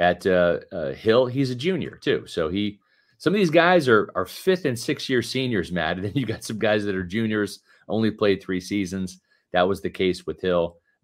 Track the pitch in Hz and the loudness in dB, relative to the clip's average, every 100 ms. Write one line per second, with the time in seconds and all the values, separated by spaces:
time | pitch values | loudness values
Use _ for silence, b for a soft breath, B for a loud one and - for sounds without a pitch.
0 | 87 90 98 90 87 80 - 92 71 65 | 2 2 2 4 4 0 -4 -8 -8 -2
1 | 107 120 127 127 131 123 156 180 76 - | 2 4 4 0 -4 -2 -4 -4 -6 -6
2 | - 92 - - 80 95 104 - _ _ | -2 -2 -4 -4 -2 -2 -4 -6 _ _
3 | _ _ 160 202 175 165 170 180 131 110 | _ _ 0 2 4 4 6 4 6 4
4 | - - 92 - - 180 160 117 - 143 | 4 -4 -6 -4 -2 0 0 -4 -4 -6
5 | - 127 117 131 127 110 80 87 80 90 | -2 -2 0 -2 -2 -2 -2 -2 -2 -2
6 | 98 117 117 - - 110 110 107 101 95 | -4 -4 -4 -6 -8 -2 2 2 0 -4
7 | 90 104 113 107 101 - b b b 104 | -4 -4 -2 -2 -2 -6 b b b 0
8 | 110 107 104 95 - 92 - 101 90 95 | 0 2 2 0 -2 -6 -2 -4 -2 -4
9 | 90 - _ _ _ 90 92 92 90 - | -6 -10 _ _ _ 0 0 0 -4 -2
10 | 95 87 - 78 92 87 85 - _ _ | -2 -2 -6 -6 -2 0 -2 -6 _ _